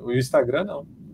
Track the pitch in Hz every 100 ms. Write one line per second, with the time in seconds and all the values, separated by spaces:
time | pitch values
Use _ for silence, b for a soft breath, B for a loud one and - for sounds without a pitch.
0 | 120 127 131 151 123 143 202 147 - -
1 | -